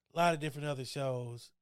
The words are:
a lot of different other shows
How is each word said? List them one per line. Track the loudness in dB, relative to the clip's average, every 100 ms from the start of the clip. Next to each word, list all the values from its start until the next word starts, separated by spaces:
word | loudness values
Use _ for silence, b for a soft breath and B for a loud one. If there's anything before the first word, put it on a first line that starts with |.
| _
a | 4
lot | 4
of | 4
different | 0 -2 -2
other | -2
shows | -4 -2 0 -2 -4 -10 -14 _